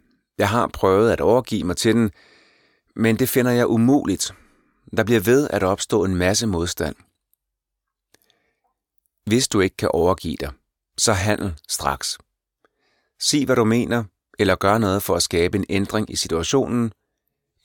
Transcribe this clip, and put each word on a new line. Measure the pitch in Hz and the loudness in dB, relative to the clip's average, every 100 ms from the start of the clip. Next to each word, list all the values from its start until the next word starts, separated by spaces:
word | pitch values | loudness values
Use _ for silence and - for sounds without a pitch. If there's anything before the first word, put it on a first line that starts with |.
| _ _ _ - | _ _ _ -4
Jeg | 101 | 0
har | 117 107 | 0 -2
prøvet | - 98 95 113 | -2 2 4 2
at | 82 | 2
overgive | 76 120 117 107 | 2 2 0 -4
mig | 78 87 | -4 -2
til | 113 | 0
den, | 113 110 - _ _ _ _ _ _ _ - | 2 0 -4 _ _ _ _ _ _ _ -2
men | 113 110 | 0 2
det | 127 | 0
finder | 135 123 | 0 2
jeg | 120 120 | 2 2
umuligt. | 113 117 139 - 92 - - _ _ _ _ - - | 2 4 2 0 -4 -6 -10 _ _ _ _ -6 -2
Der | |
bliver | 104 117 | 2 2
ved | 95 131 147 | 4 2 2
at | 98 | 0
opstå | 92 101 - 110 | 0 -2 -2 0
en | 92 92 | 0 0
masse | 90 110 117 | 0 0 -2
modstand. | 87 85 - 78 - _ _ _ _ _ _ _ _ _ _ _ _ _ _ _ _ _ _ _ _ _ _ | -2 -4 -4 -6 -8 _ _ _ _ _ _ _ _ _ _ _ _ _ _ _ _ _ _ _ _ _ _
Hvis | - 117 131 | -2 0 2
du | 107 | 2
ikke | 95 - | 0 0
kan | - | -2
overgive | 85 85 95 82 71 | 2 0 0 -4 -8
dig, | 73 - _ _ _ - | -10 -12 _ _ _ -2
så | - | 0
handl | 95 101 104 98 78 - | 0 0 -2 -4 -8 -10
straks. | - 69 67 - - _ _ _ _ _ _ _ _ _ _ | -6 -4 -4 -8 -10 _ _ _ _ _ _ _ _ _ _
Sig, | - 151 | -2 0
hvad | 127 123 | 2 2
du | |
mener, | 110 117 98 120 110 _ _ - | 2 2 0 -4 -4 _ _ -2
eller | 101 92 | 0 2
gør | 98 110 | 2 2
noget | 101 98 | 2 0
for | - 87 | 0 -2
at | |
skabe | - 87 87 104 | 0 0 0 0
en | - | -2
ændring | 98 98 107 107 | -2 -2 -4 -4
i | - | -6
situationen, | - 82 82 135 107 120 113 - _ _ _ _ _ _ | -4 -4 0 0 0 -2 -4 -8 _ _ _ _ _ _